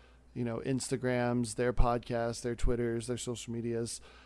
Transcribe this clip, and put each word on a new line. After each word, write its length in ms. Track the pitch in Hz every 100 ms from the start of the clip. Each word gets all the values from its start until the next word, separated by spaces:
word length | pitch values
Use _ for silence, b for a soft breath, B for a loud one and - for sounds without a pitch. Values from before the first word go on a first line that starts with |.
| b b -
you 120 | 123
know, 180 | 120 113
Instagrams, 920 | - 131 - 127 127 123 123 123 117 107
their 160 | 123
podcasts, 680 | 117 123 120 - 120 117 117
their 120 | 123
Twitters, 540 | 117 - 117 120 117 113
their 80 | 120
social 360 | - 117 -
medias, 480 | 117 117 117 117 - B B